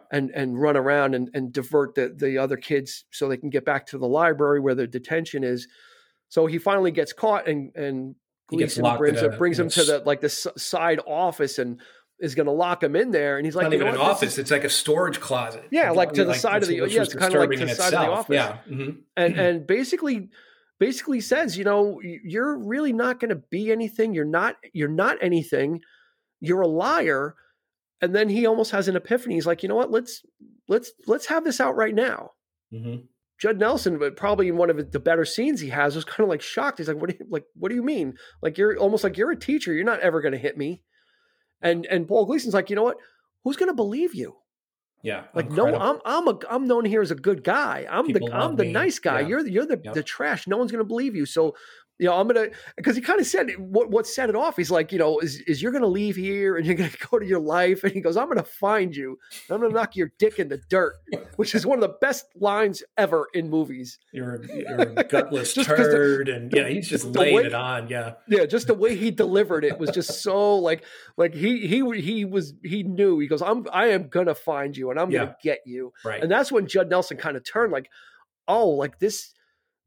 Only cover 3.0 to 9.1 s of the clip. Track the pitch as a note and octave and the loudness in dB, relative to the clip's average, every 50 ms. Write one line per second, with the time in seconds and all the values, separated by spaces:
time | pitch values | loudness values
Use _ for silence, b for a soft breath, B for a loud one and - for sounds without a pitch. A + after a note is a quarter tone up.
3 | - _ - - D3 C3+ C3 B2 D3 C#3+ C3 C#3 B2+ D#3 C#3 C3+ - - - C3+ | -16 _ -10 -6 -4 -4 -4 -4 -4 -2 -2 -2 0 0 -2 -2 -2 -6 -8 -4
4 | C3 A#2+ C3 D#3 E3+ E3 D#3 C#3 D3 C#3+ D3 C#3+ C3+ C3+ B2+ B2+ B2 A#2+ B2 B2+ | -2 0 2 2 2 2 2 2 2 2 2 2 2 2 0 0 -2 -2 -4 -8
5 | B2+ - D#3+ E3 E3 - - C#3+ C3+ B2 B2 B2 B2 - b b b b b b | -6 -4 -4 -4 -4 -4 -6 -4 -2 -2 -2 -4 -6 -10 b b b b b b
6 | b b b b b _ - E3 D#3+ D#3+ D#3+ E3 - G3+ G3 G3 F#3 F3 D#3+ E3 | b b b b b _ 0 2 2 2 2 0 0 2 2 4 2 2 2 0
7 | D3+ - - - - A3 G#3 G3+ - E3 D3+ D3 C#3 C3+ - D#3+ D3 C#3 C3+ C3 | -2 -2 -2 -2 0 0 0 0 0 -2 -2 -4 -4 -8 -10 -8 -6 -6 -6 -6
8 | C3 C3+ C3+ _ _ _ _ _ _ - - E3 - - - B2 A#2+ A#2+ A#2+ A#2+ | -8 -10 -14 _ _ _ _ _ _ -6 -2 -2 -2 0 0 0 0 0 2 2
9 | D3+ D3 | 2 2